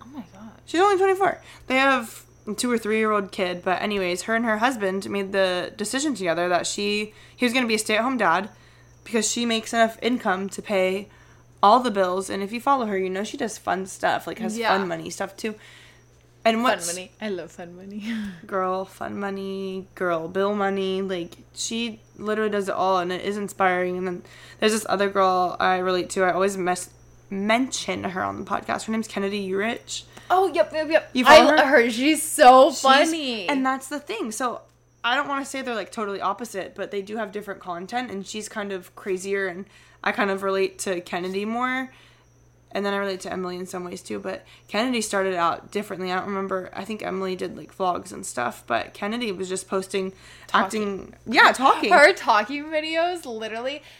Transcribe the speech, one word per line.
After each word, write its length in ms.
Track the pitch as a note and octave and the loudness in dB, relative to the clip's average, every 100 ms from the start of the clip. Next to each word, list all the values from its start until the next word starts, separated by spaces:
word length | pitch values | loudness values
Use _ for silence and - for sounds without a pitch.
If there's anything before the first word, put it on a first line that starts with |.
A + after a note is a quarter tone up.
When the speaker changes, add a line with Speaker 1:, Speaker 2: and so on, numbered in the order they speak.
Speaker 1:
Oh 60 | A#3 | -18
my 100 | C#4+ - | -16 -16
God. 180 | - A3 - - | -18 -20 -20 -4
Speaker 2:
She's 140 | D#4+ | 4
only 180 | G4+ F#4 | 4 6
twenty-four. 440 | G4 F#4+ F#4+ - - - - | 4 4 0 0 -10 -16 -2
They 80 | C4 | 2
have 460 | C4+ B3+ A3+ - - - - | 4 2 -2 -12 -20 -16 -10
a 60 | |
two 180 | G3 B3 | -4 0
or 60 | A#3 | 0
three-year-old 540 | G#3 A3 G#3+ G#3 F#3+ | 0 0 2 0 -2
kid, 300 | - F3+ F3+ | -4 -4 -2
but 180 | F#3 F3 | -2 -2
anyways, 400 | G#3 G#3 F3+ F#3 | -2 -2 -2 -2
her 120 | - A3+ | -2 -2
and 100 | A#3 | 0
her 140 | G#3+ | 0
husband 500 | A#3+ B3 F#3+ G3 G#3 | 0 0 -2 -2 -4
made 220 | G3+ G3 | -4 -2
the 400 | G3 F#3+ F3+ E3 - | 0 2 0 -4 -6
decision 380 | G#3 C4 D4+ G#3 | -4 -2 -2 -2
together 320 | F3+ E3 F3+ | -2 0 0
that 180 | F3 - | 0 0
she, 460 | - G#3 G#3 G#3+ - - - | -2 -2 -2 -4 -10 -20 -2
he 100 | B3 | 0
was 60 | |
gonna 140 | B3+ A#3 | 2 2
be 80 | G#3+ | 0
a 40 | |
stay-at-home 380 | A3 G#3+ A#3+ B3+ | 2 0 0 2
dad 320 | F#3 E3+ G#3 - - - - - | 2 2 -2 -12 -20 -20 -20 -20
because 260 | - A3 G#3+ | -4 -2 0
she 160 | A#3 A#3+ | -2 0
makes 280 | A3+ A3 | -2 -2
enough 240 | A#3 A3+ A3+ | 2 2 2
income 460 | A3+ B3 G#3+ F#3 G3 | -2 0 0 -2 -4
to 120 | - | -8
pay 480 | - G3 F#3 F#3+ G3+ - - - - - | -4 0 0 -2 -8 -18 -20 -20 -20 2
all 160 | G3+ A#3+ | 6 6
the 100 | B3 | 4
bills. 400 | G3 F#3 F#3 F#3+ | 0 0 -2 -4
And 140 | G3+ | -6
if 80 | G3 | -6
you 80 | A#3+ | -2
follow 260 | C#4 C4+ A3 | 0 0 0
her, 100 | F#3+ | -2
you 120 | F#3 | -2
know 140 | F#3 | -4
she 140 | G#3 C#4+ | -6 -6
does 200 | A3+ - | -6 -6
fun 280 | - F#3 F#3+ | -4 -4 -4
stuff, 420 | - F#3 - - | -4 -2 -2 -4
like, 100 | G3 | -6
has 180 | A3 A3 | -6 -2
Speaker 1:
Yeah. 100 | A3 G3 | 0 0
Speaker 2:
fun 80 | F#3 | 0
money 220 | E3 E3+ | -6 -8
stuff 260 | - F#3+ - | -8 -8 -6
too. 180 | A3 G#3+ - - - - _ _ _ _ A3+ | -8 -8 -16 -20 -20 -20 _ _ _ _ 0
And 120 | A3+ | 2
Speaker 1:
Fun 60 | |
Speaker 2:
what's 300 | A#3+ G3 E3+ | 2 0 -4
Speaker 1:
money. 180 | F3+ F#3 - | -8 -12 -12
I 80 | G#3+ | -8
love 220 | F3+ E3 | -8 -10
fun 200 | - F3 F3 | -14 -16 -16
money. 360 | G3 G#3 G#3 A3+ G#3 | -14 -10 -6 -6 -8
<laughs> 160 | E3+ - | -12 -6
Speaker 2:
Girl, 380 | G3 F#3 F#3 | -2 -2 -2
fun 340 | F#3+ - - G#3 | -6 -10 -8 -6
money, 680 | G3+ G3 F#3+ F#3+ F#3+ F#3+ F#3+ - | -6 -6 -6 -6 -6 -8 -10 -6
girl, 320 | F3+ E3 E3 | -2 -2 -2
bill 260 | F#3+ G3+ | -2 0
money. 480 | G#3 G3 G3 F#3+ F#3+ | 0 0 0 -2 -2
Like, 300 | G3 F#3 E3+ - - - | -4 -6 -8 -14 -18 -10
she 460 | - A3+ A#3 G#3+ - - | -6 -4 -4 -8 -18 -10
literally 340 | G#3 G#3+ G#3+ | -4 -2 0
does 160 | G#3 F#3+ | 0 -2
it 80 | - | 0
all, 240 | F#3 F#3 | 2 2
and 140 | F3 | 0
it 80 | F#3 | -4
is 140 | - G#3 | -4 -4
inspiring. 600 | G3+ - F#3+ F3+ F3+ F3+ | -6 0 0 2 -2 -4
And 80 | F#3 | -6
then 180 | F3+ - - - - | -8 -12 -20 -20 -2
there's 140 | G#3+ | 0
this 120 | A3 - | 0 0
other 200 | F#3+ G3+ | 0 0
girl 460 | G3 F#3+ F#3 F3+ - | 2 2 2 0 0
I 160 | F#3 F#3 | 0 2
relate 320 | F#3 F3+ E3+ | 0 -2 -2
to. 120 | G3 F#3 | 0 2
I 80 | |
always 240 | E3+ G3 G3 | 2 0 0
mes-, 320 | F3+ F3+ - - - - - | -2 -2 -6 -16 -20 -20 -10
mention 720 | G3 G#3 A#3 C4 - - G3+ | -4 0 0 0 -4 -6 -4
her 200 | G3 F#3 | -4 -2
on 200 | G3 G3 | -2 -4
the 60 | G#3 | -4
podcast. 360 | G3+ - - - | -4 -2 -4 -2
Her 60 | |
name's 160 | A3+ G#3+ | -4 -4
Kennedy 400 | G3+ G3 G#3 F#3+ | -4 -4 -4 -4
Urich. 540 | G3 A3 - - - - - - | -2 -2 -6 -10 -12 -12 -14 0
Speaker 1:
Oh, 220 | F4+ F#4+ | 2 4
yep, 180 | D#4 D#4 | 2 2
yep, 160 | D#4 D#4 | 0 2
yep. 200 | D#4+ - | 2 2
Speaker 2:
You 120 | B3+ B3+ | 4 10
Speaker 1:
I 100 | D#4 | 10
Speaker 2:
follow 140 | C#4 D4+ | 10 8
Speaker 1:
lo-, 80 | C#4 | 6
Speaker 2:
her? 180 | C#4+ | 6
Speaker 1:
her. 60 | A#3 | 6
She's 320 | A3+ C#4 D#4 | 2 2 2
so 480 | - - B3+ C4 D4+ | 0 10 12 12 10
Speaker 2:
She's 100 | C4 | 6
Speaker 1:
funny. 640 | C4 C4+ D#4+ D#4+ C4+ A3+ F#3 | 6 6 6 0 -4 -4 -2
Speaker 2:
and 180 | C#4 C4 | 0 0
that's 220 | C4+ - | -2 -6
the 120 | D4 | -10
thing. 320 | C#4+ A4 B3+ | -8 -8 -6
So, 300 | - B3 - - _ _ _ | -4 -6 -6 -12 _ _ _
I 120 | A#3 C4+ | -2 -2
don't 120 | C#4+ | -2
wanna 180 | C#4 C4+ | -4 -6
say 160 | C4+ | -8
they're, 140 | B3+ A3+ | -6 -6
like, 160 | F3+ | -6
totally 300 | - G#3 G3 | -8 -6 -4
opposite, 540 | F#3 G3+ A#3 F#3+ E3 - | -4 -4 -8 -8 -10 -10
but 160 | F#3 | -8
they 100 | G3+ | -8
do 160 | F#3+ A3 | -6 -8
have 140 | G#3 | -8
different 280 | G#3 G3 F#3+ | -8 -10 -12
content, 500 | F#3 E3+ F#3 A#3+ B3 | -10 -10 -6 -6 -6
and 140 | G3 F#3+ | -8 -10
she's 220 | A3 G#3 | -10 -10
kind 220 | G#3+ G3+ | -10 -8
of 240 | F#3+ F3 - | -8 -12 -12
crazier, 520 | G#3 F#3 G3 G3 F#3+ | -6 -4 -2 -4 -4
and 180 | F3 G3 - - - | -8 -14 -20 -20 -6
I 80 | G3+ | -4
kind 180 | G#3 G3+ | -2 -2
of 140 | G3 | 0
relate 360 | G3 F#3+ F#3+ - | -2 0 -2 -4
to 220 | G#3 F3 | -6 -6
Kennedy 440 | F3 F#3 F#3 F#3+ G#3 | -6 -6 -4 -4 -4
more. 460 | A#3 B3+ B3+ C4 - - _ _ _ _ _ _ G3 | -4 -4 -4 -8 -14 -20 _ _ _ _ _ _ -6
And 80 | |
then 80 | G3+ G3+ | -4 -2
I 20 | |
relate 220 | G3+ F#3 | -4 -6
to 120 | F#3+ | -8
Emily 240 | F3+ F#3 F3+ | -6 -6 -8
in 100 | F#3 | -8
some 160 | F#3 | -10
ways, 180 | F3 F#3 | -10 -12
too. 160 | - G#3 | -10 -8
But 260 | F#3+ F#3+ - - - | -8 -10 -14 -20 -6
Kennedy 320 | G#3 B3+ A#3+ | -2 0 0
started 340 | G#3+ G3+ F#3+ F3+ | 0 0 0 2
out 360 | E3+ - - | 0 0 -6
differently. 400 | G3+ G#3 F3+ F#3 | -8 -6 -6 -4
I 40 | F3+ | -4
don't 100 | G3+ | -4
remember. 460 | G3 G3 F#3+ F3+ | -6 -4 -6 -6
I 100 | - | -12
think 200 | G3 G#3 | -10 -8
Emily 320 | F3 F#3+ F#3+ F#3 | -6 -4 -4 -4
did, 200 | F#3 D#3 | -6 -10
like, 220 | D3+ - | -14 -4
vlogs 340 | F#3 F3 - | -2 -2 -6
and 140 | G3+ - | -12 -8
stuff. 380 | - A#2+ - - | -4 -4 -6 -4
But 300 | A2+ - - | -2 -2 -6
Kennedy 360 | G3+ A#3 A#3+ | -6 -4 -4
was 160 | F3+ F#3 | -6 -6
just 200 | F#3 - | -6 -4
posting, 440 | G3 F#3 G3 F#3+ F#3+ - - - | -4 -2 -4 -4 -8 -20 -20 -2
Speaker 1:
Talking. 640 | G3 F#3+ A3 G3+ G3 - | 0 0 -2 -4 -6 -10
Speaker 2:
acting. 20 | - - | -14 0
Yeah, 240 | C#4 A4+ | 6 6
talking. 400 | G#3+ C4 A4+ A#3 | 6 4 4 6
Speaker 1:
Her 220 | D#4+ D4+ | 8 8
talking 500 | F4+ C#4 D#4 D#4+ C#4+ | 8 2 2 2 -6
videos, 640 | D4+ D#4 D#4 D#4+ F4 F4+ C#4 | -4 -2 0 0 0 -2 -8
literally. 560 | A3 A3 A3 B3+ D4 - | -8 -8 -6 -6 -8 -12